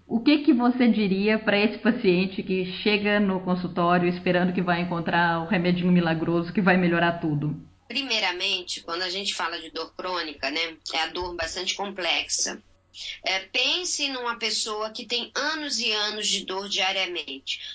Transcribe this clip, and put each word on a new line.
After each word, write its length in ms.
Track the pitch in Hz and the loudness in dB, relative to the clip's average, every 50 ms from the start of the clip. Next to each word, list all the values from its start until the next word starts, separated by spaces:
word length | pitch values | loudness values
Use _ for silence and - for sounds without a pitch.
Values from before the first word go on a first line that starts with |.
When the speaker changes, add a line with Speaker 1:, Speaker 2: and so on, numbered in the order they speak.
| _ _ | _ _
Speaker 1:
O 140 | - 226 | -2 2
que 160 | - 294 294 302 | 4 6 4 6
que 140 | - - 294 | 6 4 4
você 340 | 233 240 240 247 247 254 233 | 6 6 4 4 6 4 4
diria 500 | 208 208 214 196 190 190 202 208 220 214 | 6 4 4 2 2 2 4 2 2 2
pra 200 | 220 214 202 202 | 2 2 4 4
esse 220 | 208 214 214 - | 4 2 2 2
paciente 640 | - 214 - - - 190 175 180 190 190 - - 190 | 2 2 2 4 4 4 4 4 2 0 -2 -6 -4
que 280 | - 185 185 180 185 180 - | -2 0 -2 0 -4 -6 -2
chega 380 | - 214 208 202 202 208 208 208 | 2 2 2 2 2 2 4 4
no 220 | 208 190 190 180 | 4 2 2 0
consultório 680 | 180 180 180 180 180 160 - 185 175 170 175 180 175 175 | 0 0 0 0 0 -4 -2 0 2 4 4 4 4 2
esperando 460 | 180 - - 185 175 180 180 180 180 | 0 0 0 2 2 4 2 2 2
que 80 | 190 | 0
vai 200 | 180 175 175 170 | 0 2 0 0
encontrar 600 | 180 175 175 170 165 185 170 170 175 170 170 165 | 0 -2 -2 -2 -2 0 2 2 2 2 2 0
o 60 | 165 165 | 0 0
remedinho 440 | 214 180 175 180 180 180 175 180 | 0 2 2 2 2 2 4 4
milagroso 640 | 180 175 170 165 160 160 160 165 170 170 170 170 - | 4 4 4 4 2 0 0 0 0 0 0 0 -2
que 80 | - | 2
vai 160 | 180 185 180 185 | 4 4 4 6
melhorar 360 | 180 175 170 170 170 170 170 | 4 4 4 4 2 2 0
tudo? 540 | - - 160 147 143 151 151 - - - - - _ _ _ | 0 -2 0 0 0 0 -2 -4 -6 -10 -16 -20 _ _ _
Speaker 2:
Primeiramente, 920 | 226 269 277 262 226 220 196 185 180 180 190 196 196 185 180 - - - | -8 -8 -6 -4 -2 -2 -2 -2 -2 -2 -4 -4 -4 -4 -6 -8 -10 -10
quando 220 | - - 170 170 185 | -8 -6 -6 -4 -4
a 60 | 180 | -4
gente 240 | 175 196 202 196 - | -4 -4 -4 -6 -4
fala 240 | - 180 165 170 170 | -4 -4 -4 -4 -8
de 100 | 160 160 | -12 -10
dor 220 | - 160 165 165 _ | -8 -8 -8 -8 _
crônica, 560 | - 180 185 185 175 165 156 147 - - 135 | -10 -6 -4 -4 -4 -4 -6 -8 -6 -6 -4
né, 240 | 143 160 165 165 160 156 _ - - | -2 -2 -4 -4 -6 -12 _ -6 -4
é 100 | 165 160 | -4 -4
a 40 | 165 | -4
dor 260 | 160 180 180 180 175 170 | -4 -6 -6 -6 -6 -6
bastante 360 | 165 160 - 190 180 190 - | -6 -6 -6 -6 -4 -4 -4
complexa. 880 | - 196 208 196 190 175 170 151 143 - - - - - - - - _ _ _ _ _ _ _ - - - - - _ | -4 -4 -6 -6 -4 -2 -2 0 -2 -2 -4 -4 -4 -4 -4 -6 -10 _ _ _ _ _ _ _ -14 -14 -14 -14 -8 _
É, 160 | - 185 190 | -4 -4 -4
pense 680 | 190 - _ 247 254 277 311 349 359 349 - - 294 277 | -4 -4 _ -2 -2 0 -2 -2 -4 -4 -4 -4 -4 -4
numa 260 | 269 254 240 240 226 | -6 -6 -6 -6 -6
pessoa 540 | 220 233 220 214 - - 233 214 214 220 220 | -4 -4 -4 -2 -2 -4 -4 -4 -6 -6 -8
que 160 | 220 - 240 | -8 -10 -8
tem 260 | 220 240 233 233 - _ | -6 -6 -6 -6 -4 _
anos 460 | - 269 302 320 311 302 285 254 220 | -4 -4 -2 -4 -4 -6 -6 -4 -4
e 100 | 240 233 | -2 -2
anos 360 | 214 214 208 214 208 214 208 202 | -2 0 -2 -2 -4 -4 -2 -2
de 180 | 196 196 175 | -2 -2 -4
dor 220 | - 190 190 202 196 | -4 -6 -6 -4 -4
diariamente. 960 | - 196 190 185 190 190 190 175 175 165 151 - 135 135 - - - - - - - | -2 0 0 0 0 -2 -4 -4 -4 -8 -8 -10 -12 -12 -10 -10 -10 -10 -10 -16 -16